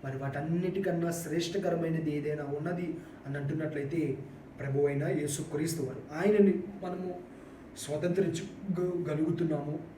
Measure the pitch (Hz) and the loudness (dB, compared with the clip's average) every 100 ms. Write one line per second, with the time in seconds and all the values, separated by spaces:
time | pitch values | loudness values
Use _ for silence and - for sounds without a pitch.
0 | 135 135 139 143 160 170 185 190 185 170 | -6 -4 -4 -4 0 2 2 2 0 2
1 | 170 165 156 165 165 196 175 165 165 165 | 0 -2 -2 -2 0 0 2 2 2 0
2 | 151 147 143 147 139 143 160 175 175 - | 0 0 0 -2 -2 -2 -2 -2 -2 -4
3 | - - 135 139 139 160 160 147 139 165 | -8 -14 -6 -4 -2 0 -2 -2 -2 0
4 | 143 127 - - - - 135 135 143 139 | 0 -2 -6 -14 -16 -8 -2 2 4 4
5 | 160 151 147 - 156 147 165 160 127 - | 2 2 0 -2 -2 -2 0 0 -2 -4
6 | - 151 196 214 196 170 - - 185 180 | -8 2 4 8 8 8 0 -6 -6 -4
7 | 180 180 - - - - - - - 147 | -6 -6 -12 -16 -16 -16 -16 -12 -4 0
8 | 175 175 170 165 - - - 175 180 175 | 2 4 4 2 -6 -8 -2 0 2 0
9 | 151 151 156 170 165 147 143 160 - | 0 2 2 2 2 0 -2 -6 -8